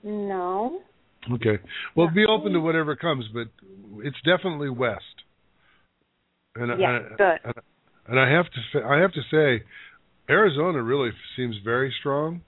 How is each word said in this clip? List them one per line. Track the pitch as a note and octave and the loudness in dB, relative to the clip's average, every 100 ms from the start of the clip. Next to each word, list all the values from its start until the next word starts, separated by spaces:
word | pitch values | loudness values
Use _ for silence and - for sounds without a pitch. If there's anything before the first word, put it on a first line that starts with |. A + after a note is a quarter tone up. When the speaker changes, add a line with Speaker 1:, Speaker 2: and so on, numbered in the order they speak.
Speaker 1:
No. | G#3 G#3 G3+ F#3+ F3+ F#3 A#3 F4+ - _ _ _ - | -8 -6 -4 -4 -4 -2 -4 -6 -14 _ _ _ -6
Speaker 2:
Okay. | A#2+ A2 G#2 - - - - | -2 0 -2 -4 -14 -6 2
Well, | E3+ | 2
Speaker 1:
No. | |
Speaker 2:
be | E3+ G#3+ | 4 4
open | G#3+ G3+ | 4 2
to | F3 | 0
whatever | D#3+ D#3+ D#3 C#3 | 2 0 0 -2
comes, | E3 C#3 A2 | -2 -2 -4
but | A2+ A2+ _ F#2+ G2 G#2+ G#2 | -8 -10 _ -20 -20 -20 -12
it's | C3 C3+ - | -12 -4 2
definitely | F3 F#3+ D3+ C#3+ | 2 2 -4 -6
west. | B2 B2 G#2 - _ _ _ _ _ _ _ _ _ _ _ _ _ _ A#2 | -2 -2 -2 -10 _ _ _ _ _ _ _ _ _ _ _ _ _ _ -8
And | A#2+ A#2+ | -4 0
Speaker 1:
Yeah, | F3+ A#2+ - | 0 0 -4
Speaker 2:
I, | - | 2
Speaker 1:
good. | G3 D#3+ | 2 2
Speaker 2:
and, | A2+ A#2+ - _ _ _ - | -4 -12 -14 _ _ _ -2
and | B2 | 4
I | C3 | 6
have | D#3 F3 | 4 2
to | - A2 | -6 -4
say, | D3 | -4
I | A#2+ C#3+ | 2 2
have | F#3+ | 2
to | D#3+ B2+ | 0 -2
say, | D#3 D3+ A#2 - - - - _ _ - | 2 4 2 -4 -20 -20 -20 _ _ 0
Arizona | D#3+ G#3 C#3 E3+ D#3+ | 4 4 2 -2 -2
really | A#2 C#3 B2+ G2+ - - | 0 0 -2 -4 -14 -6
seems | B2 G#2+ | -6 -6
very | G2 A#2+ C3+ B2 | -2 0 0 -4
strong. | D3 C#3 D#3 F3 | -4 -2 -2 -6